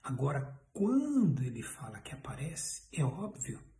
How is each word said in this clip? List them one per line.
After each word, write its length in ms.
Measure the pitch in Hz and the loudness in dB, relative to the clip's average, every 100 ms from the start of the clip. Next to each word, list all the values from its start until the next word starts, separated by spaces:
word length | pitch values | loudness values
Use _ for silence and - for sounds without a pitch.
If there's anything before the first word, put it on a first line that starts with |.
Agora, 580 | - 123 139 143 - - _ | -4 0 0 0 -4 -10 _
quando 680 | - 202 269 294 277 190 123 | 0 4 4 4 6 6 4
ele 200 | 127 113 | 0 -4
fala 380 | - - 120 107 | -8 -10 -12 -12
que 120 | - | -12
aparece, 760 | - - 131 151 165 - - - | -10 -10 -6 -6 -6 -8 -8 -8
é 120 | - | 0
óbvio 600 | 131 165 208 - - 107 - | 0 0 -6 -6 -8 -8 -12